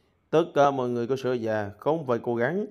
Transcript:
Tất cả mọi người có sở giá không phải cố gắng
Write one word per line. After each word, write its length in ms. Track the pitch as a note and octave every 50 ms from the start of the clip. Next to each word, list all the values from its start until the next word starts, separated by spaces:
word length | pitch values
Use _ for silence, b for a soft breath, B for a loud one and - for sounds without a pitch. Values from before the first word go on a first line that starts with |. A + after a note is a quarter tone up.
| _ _ _ _ _ _
Tất 160 | - D#3 E3+ E3+ -
cả 180 | C#3+ C#3+ C#3+
mọi 180 | C#3 C3 B2 B2
người 180 | A#2+ A#2+ A#2
có 80 | A2+ C3+
sở 180 | C3 - B2+ B2+
giá 380 | A#2+ A2 A2 G#2+ G#2+ G2+ G2+ G2+
không 300 | - - C#3+ D#3 E3+ C#3+
phải 120 | B2+ A#2+ A2+ A#2
cố 120 | A#2+ A#2+
gắng 300 | A#2 A#2 C#3 F3 G3+ G#3+ G#3